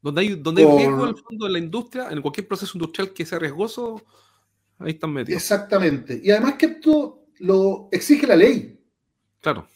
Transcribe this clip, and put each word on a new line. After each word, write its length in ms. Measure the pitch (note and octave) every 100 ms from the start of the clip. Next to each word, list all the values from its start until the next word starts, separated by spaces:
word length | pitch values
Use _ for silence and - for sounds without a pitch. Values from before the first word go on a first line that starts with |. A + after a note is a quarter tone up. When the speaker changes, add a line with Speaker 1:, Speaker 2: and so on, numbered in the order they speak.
| C#3+
Speaker 1:
Donde 140 | D3
hay, 160 | G#3 F#3
donde 260 | D3 D#3+
hay 60 | D#3
Speaker 2:
Con 100 | C#3+
Speaker 1:
riesgo, 240 | C#3 C3+
en 60 | B2+
el 80 | -
fondo, 300 | - A3 G#3
en 40 |
la 60 | F3
industria, 500 | E3 G#3+ A#3+ B3+ B3+
en 120 | D3+
cualquier 240 | C#3+ C#3+ G3
proceso 320 | G3 G3 F3
industrial 340 | D#3+ - F#3+
que 140 | - E3
sea 140 | E3+
riesgoso, 600 | D#3+ D3 A3 B3 A#3+ A3 _ _ _ _ _ _ _ _
ahí 140 | -
están 200 | D#3+ D#3+
metidos. 300 | C#3+ A#2+ F3+
Speaker 2:
Exactamente. 800 | - G3+ G3+ G3 F3 C#3+ - A#2+
Y 80 | F#3+
además 240 | G#3 C4
que 120 | C#4+ D#4+
esto 580 | - D#4 D4+ C#4 - _ _
lo 480 | F#3 F#3+ G3 G3 -
exige 340 | F#3 - C#4+
la 120 | C4+ E3+
ley. 440 | A3+ - - - _ _ _ _ _ _
Speaker 1:
Claro. 260 | D#3 A#2+ -